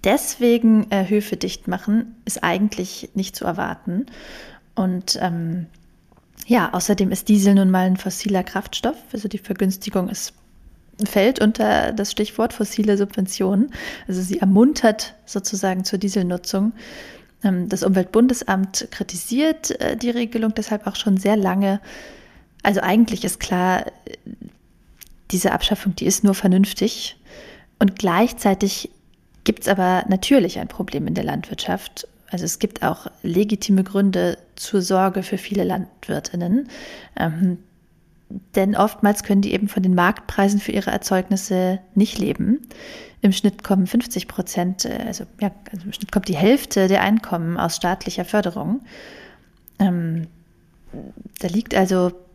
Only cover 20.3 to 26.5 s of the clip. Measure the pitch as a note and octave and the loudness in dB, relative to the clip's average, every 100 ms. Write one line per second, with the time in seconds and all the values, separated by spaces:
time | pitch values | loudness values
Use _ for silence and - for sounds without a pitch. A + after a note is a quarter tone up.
20.3 | A#3+ A3 G#3+ G#3+ G#3 - - - F#3+ G3 | -2 -2 -2 -4 -4 -4 -4 0 2 2
21.3 | G#3+ F#3+ F#3 G3 G3+ - - - - - | 2 2 0 0 0 -6 -20 -20 -20 -20
22.3 | - _ _ - G3 F3+ G#3 A3+ G3 G#3+ | -20 _ _ -2 0 2 4 4 2 -6
23.3 | - - F3+ F#3 F#3 - - - - - | -6 -2 0 2 0 -2 -12 -20 -18 -18
24.3 | - - _ _ _ _ _ - - _ | -18 -18 _ _ _ _ _ -20 -20 _
25.3 | F#3 G3 - - G#3 - E3+ - - G3+ | 0 0 0 0 0 -2 -2 0 2 2
26.3 | F#3+ F#3 | 4 4